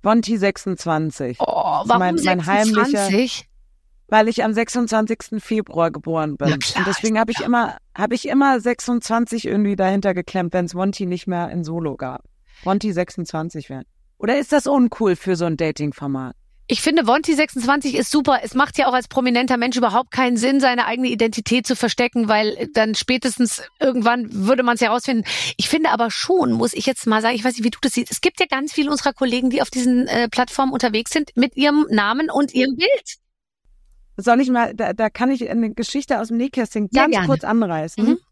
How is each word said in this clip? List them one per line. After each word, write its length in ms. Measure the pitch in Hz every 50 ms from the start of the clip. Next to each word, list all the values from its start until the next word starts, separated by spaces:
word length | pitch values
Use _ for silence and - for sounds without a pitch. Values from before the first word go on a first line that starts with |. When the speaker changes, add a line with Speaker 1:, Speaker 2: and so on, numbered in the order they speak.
| -
Speaker 1:
Wonti 340 | 202 220 233 220 196 226 214
sechsundzwanzig. 1000 | 185 202 190 - - 196 185 - - 170 160 156 156 156 143 - 143 123 123 -
Speaker 2:
Oh, 60 | -
Speaker 1:
Das 400 | - - - - 143 147 147 185
ist 40 | 214
Speaker 2:
warum 100 | 240 233
Speaker 1:
mein, 160 | 180 180 170 170 285
mein 220 | 190 185 180 160
heimlicher 460 | 160 196 202 214 220 214 208 233 262
Speaker 2:
sechsundzwanzig? 580 | 285 208 202 196 196 202 254 247 - - - _ _ - - _ _ _ _ _ _ _ _ _
Speaker 1:
Weil 200 | 214 214 214 220
ich 160 | 226 - -
am 100 | 220 214
sechsundzwanzigsten 880 | 214 233 - - 247 240 226 220 220 220 214 226 - - - - 214
Februar 480 | - - 226 220 202 - - 160 165 165
geboren 480 | 143 151 147 160 165 160 156 151 143 -
bin. 140 | 143 143
Speaker 2:
Na 60 | 156 143
klar, 280 | 127 - - - 180
Speaker 1:
Und 20 | 190
deswegen 280 | 196 - - 220 220
Speaker 2:
ist 60 | 214
Speaker 1:
hab 80 | 226 220
ich 60 | 233 -
Speaker 2:
klar. 100 | - 220
Speaker 1:
immer, 300 | 247 240 233 - - - _ _ _ -
hab 140 | 190 220
ich 160 | 240 240 - 285
immer 320 | - 269 285 277 262 240
sechsundzwanzig 880 | 220 247 240 - - - 247 240 - - 226 233 240 220 - 233 - -
irgendwie 280 | - 202 208 202 202
dahinter 380 | 190 190 185 196 202 190 202 185
geklemmt, 400 | 180 175 - - 190 180 170 -
wenn's 220 | 185 175 170 180
Wonti 320 | 180 190 202 196 - 202 180
nicht 180 | 180 175 -
mehr 240 | - 185 175 175 -
in 140 | - 175 170
Solo 320 | 156 165 170 165 151 131
gab. 260 | - - 127 131 135 _ - _ _ _ _ - - -
Wonti 300 | 180 190 202 - 214 185
sechsundzwanzig 800 | 170 180 - - - 170 - - 160 160 165 - 156 139 -
wäre. 100 | 135 131 - _ _ _ _ _ _ _
Oder 180 | - 202 247 285
ist 140 | 285 -
das 160 | - 294 - -
uncool 480 | 277 277 247 233 - - 226 202 180
für 200 | - - 185 185
so 100 | 165 175
ein 120 | 170 160 135
Dating-Format? 760 | 165 156 151 - 151 147 135 - 147 143 139 131 131 127 127 _ _ _ _ _ - _
Speaker 2:
Ich 140 | 254 -
finde, 240 | - 302 320 330 269
Wonti 300 | 214 240 302 311 - 320
sechsundzwanzig 580 | 277 302 302 - 269 233 240 277 285 262 285 247
ist 160 | - 247 -
super. 300 | - 302 269 302 277 240
Es 140 | - 214 -
macht 240 | 254 277 277 - -
ja 80 | 269 262
auch 80 | 247
als 120 | 254 240 -
prominenter 480 | - 269 247 254 240 240 254 247 262
Mensch 220 | 240 233 254 240 254
überhaupt 320 | 240 226 190 240 262 _
keinen 260 | - - 262 247 247
Sinn, 240 | 226 220 262 277 277
seine 280 | 262 262 247 247 226 202
eigene 220 | 226 240 254 247
Identität 580 | 240 214 233 226 220 - 208 - 233 254 226 -
zu 80 | 262
verstecken, 520 | - - 226 - - 247 240 _ 240 226 208
weil 420 | 220 214 214 214 - - 226 - -
dann 220 | 226 220 214 214
spätestens 680 | - - - 254 254 - 262 220 - 247 220 - - - - _ _
irgendwann 460 | - 277 254 247 214 233 240 247 233 214 - 202 190 202
würde 160 | 262 247 254
man's 180 | 247 240 220
herausfinden. 440 | 240 220 220 247 - - 247 226 202 - - - - - - -
Ich 120 | - -
finde 220 | - 320 320 -
aber 180 | - 220 233 226
schon, 440 | - - - - 359 370 - - 226
muss 200 | 226 226 240 -
ich 140 | - 208 -
jetzt 180 | 254 - -
mal 160 | 226 220 220
sagen, 140 | 220 226 247
ich 80 | 226 208
weiß 100 | 254 233 -
nicht, 80 | 220
wie 40 | 240
du 80 | - - -
das 80 | 269
siehst, 200 | - 240 240 -
es 80 | 226 -
gibt 200 | - 370 _ -
ja 80 | 370 311
ganz 240 | - 262 269 302 -
viele 160 | - 294 285
unserer 240 | 294 - - 285 269
Kollegen, 380 | - 269 254 233 254 254 254
die 100 | 233 294
auf 80 | 277 -
diesen, 380 | - 254 247 247 247 247 254 -
äh, 200 | - 233 240 233
Plattformen 460 | - - 247 247 - - 269 269 269
unterwegs 380 | 247 - 247 214 214 226 -
sind, 180 | - 320 302 - _
mit 200 | - 247 240 -
ihrem 300 | - 269 294 294 302 302 -
Namen 400 | - 214 202 202 226 269 320 311
und 200 | - 269 294 269
ihrem 240 | - 254 254 269 262 240
Bild. 400 | 339 453 554 494 - - - _ _ _ _ _ _ _ _ _ _ _ _ _ _ _ _ _ - _ _ -
Speaker 1:
Soll 240 | 190 240 233 247
ich 80 | 277 254
mal, 240 | 254 240 233 - -
da, 200 | 214 226 - -
da 180 | 214 226 214
kann 180 | _ - 240 262
ich 180 | 269 247 240 -
eine 240 | - 233 233 214
Geschichte 480 | 214 - 233 - - 277 277 - 277 214
aus 100 | 226 220
dem 80 | 233 233
Nähkästchen 520 | 240 277 - 262 233 - - 220 208 190
Speaker 2:
Ja, 120 | - 269 262
Speaker 1:
ganz 80 | 311
Speaker 2:
gerne. 160 | - 202 180 156
Speaker 1:
kurz 160 | 147 156 -
anreißen, 600 | - 220 226 214 185 170 156 156 165 - - 214
Speaker 2:
Mhm. 140 | 233 320 359 _ _